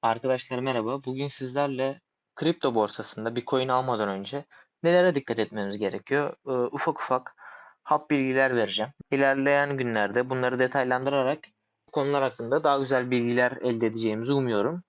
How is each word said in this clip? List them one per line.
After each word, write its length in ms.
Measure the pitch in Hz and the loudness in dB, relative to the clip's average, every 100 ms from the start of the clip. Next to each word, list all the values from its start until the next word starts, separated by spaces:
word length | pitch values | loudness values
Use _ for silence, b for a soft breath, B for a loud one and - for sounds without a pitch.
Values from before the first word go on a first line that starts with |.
Arkadaşlar 560 | 120 113 131 127 - 127 | 0 0 0 -2 -2 -4
merhaba. 460 | 131 120 110 139 | -2 -2 -2 -4
Bugün 240 | 135 131 143 | -6 -6 -6
sizlerle 720 | - 131 131 143 131 135 139 _ _ _ | -6 -6 -2 -2 0 -4 -4 _ _ _
kripto 400 | - 151 170 143 | -4 -2 0 0
borsasında 600 | 117 104 - 110 - 110 120 | 2 0 -2 -10 -6 -4 -6
bir 80 | |
coin 240 | - 131 131 | -2 -2 2
almadan 400 | 127 131 113 104 | 0 0 0 -2
önce 360 | 98 101 143 - B B _ | -2 -6 -10 -10 B B _
nelere 320 | 165 175 180 | 2 4 4
dikkat 240 | 143 - 113 | 2 -2 -2
etmemiz 400 | 107 107 101 101 | -2 -2 -6 -2
gerekiyor? 560 | 101 98 - 143 143 - - | -2 -4 -2 -2 -2 -6 -4
Ee, 40 | |
ufak 500 | 127 123 139 - 147 | -2 -2 -2 -4 -4
ufak 340 | - 127 - _ B B B B | -2 -2 -2 _ B B B B
hap 280 | - 147 - | -2 -2 2
bilgiler 460 | 147 131 131 135 123 | 0 2 2 4 2
vereceğim. 360 | 104 95 113 _ - | 0 -2 -6 _ -4
İlerleyen 680 | 139 139 135 139 143 143 139 | 2 2 4 2 2 2 0
günlerde 540 | 123 113 101 113 127 | 0 0 0 0 0
bunları 280 | 131 127 127 | 0 0 2
detaylandırarak 800 | 127 135 127 127 131 139 127 151 - _ _ _ _ | 2 2 2 0 2 2 2 -2 -8 _ _ _ _
konular 300 | - 139 143 | -2 0 2
hakkında 420 | 135 - 117 147 | 0 -2 -2 2
daha 140 | 151 139 | 2 2
güzel 320 | 131 135 123 | 2 0 2
bilgiler 420 | 123 120 120 123 | 0 2 2 2
elde 340 | 127 123 117 113 | 0 -2 0 0
edeceğimizi 460 | 113 113 107 117 | 0 -2 -2 0
umuyorum. 500 | 139 127 107 110 175 | 0 2 0 0 -2